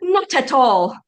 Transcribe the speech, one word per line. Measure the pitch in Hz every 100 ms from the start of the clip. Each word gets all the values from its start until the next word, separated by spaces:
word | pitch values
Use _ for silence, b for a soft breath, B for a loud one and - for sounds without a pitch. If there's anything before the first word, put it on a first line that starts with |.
Not | 359 392 -
at | 311 262
all. | 277 254 196 180 226